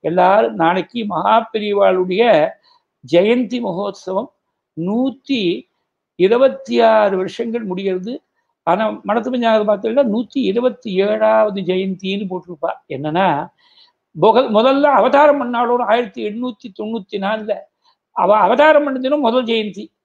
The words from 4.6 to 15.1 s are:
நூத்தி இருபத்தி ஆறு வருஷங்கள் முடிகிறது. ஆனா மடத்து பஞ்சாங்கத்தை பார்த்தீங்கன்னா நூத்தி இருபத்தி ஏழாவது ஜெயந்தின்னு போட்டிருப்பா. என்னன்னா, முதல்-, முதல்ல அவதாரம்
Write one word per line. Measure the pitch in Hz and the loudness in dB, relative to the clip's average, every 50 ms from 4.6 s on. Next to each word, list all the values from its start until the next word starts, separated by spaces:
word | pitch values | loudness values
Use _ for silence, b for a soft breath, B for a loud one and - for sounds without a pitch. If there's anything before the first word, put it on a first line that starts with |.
| _ _ _ | _ _ _
நூத்தி | 156 165 185 208 233 254 269 262 - _ - 277 240 196 170 185 240 - _ _ _ _ _ _ _ _ _ _ - | -8 -6 -4 -2 -2 -2 -4 -4 -8 _ -6 -4 -2 0 -2 -2 -4 -8 _ _ _ _ _ _ _ _ _ _ 0
இருபத்தி | 175 196 226 240 269 262 226 - - - 233 233 | 2 2 4 4 4 2 2 -2 -10 -4 0 2
ஆறு | 226 226 220 214 214 202 190 | 4 4 4 4 4 2 0
வருஷங்கள் | 185 185 190 - - 233 233 226 240 226 | -2 -4 -6 -6 -8 -8 -6 -6 -6 -6
முடிகிறது. | 196 180 185 196 196 185 185 185 220 254 - _ _ _ _ _ _ _ _ _ | -6 -8 -4 -4 -4 -4 -4 -6 -8 -12 -12 _ _ _ _ _ _ _ _ _
ஆனா | 170 170 196 220 214 208 - | -2 0 0 0 -4 -4 -6
மடத்து | - 196 208 233 214 | -6 -4 -4 -2 -2
பஞ்சாங்கத்தை | 254 247 247 240 226 220 214 208 | -4 -4 -2 0 2 2 2 2
பார்த்தீங்கன்னா | 202 208 196 214 226 226 277 277 | 0 -2 -2 -2 -2 0 0 0
நூத்தி | 233 202 233 247 - - 277 | 0 0 -4 -4 -4 -4 -2
இருபத்தி | 247 190 190 240 247 254 202 - _ 220 185 | -2 0 0 0 0 -2 -2 -4 _ -4 -2
ஏழாவது | 185 196 202 214 220 220 214 220 220 214 214 196 196 | 0 0 0 0 0 2 2 4 4 2 2 -2 -4
ஜெயந்தின்னு | 185 165 185 185 190 190 190 180 196 185 196 202 214 | -4 -2 -2 -2 -2 -4 -6 -6 -6 -6 -6 -4 -6
போட்டிருப்பா. | 190 185 180 180 175 175 151 - 165 - - _ _ | -6 -8 -10 -10 -12 -12 -8 -8 -8 -8 -8 _ _
என்னன்னா, | 147 131 143 151 151 175 196 185 147 139 165 185 _ b b b b b b b b b _ _ _ | -10 -8 -6 -4 -2 0 0 0 0 -2 -4 -10 _ b b b b b b b b b _ _ _
முதல்-, | 156 156 220 214 233 277 240 | 2 2 4 4 4 2 2
முதல்ல | 214 208 226 262 269 277 285 294 | 0 2 2 2 2 2 2 2
அவதாரம் | 269 220 202 254 | 4 4 2 4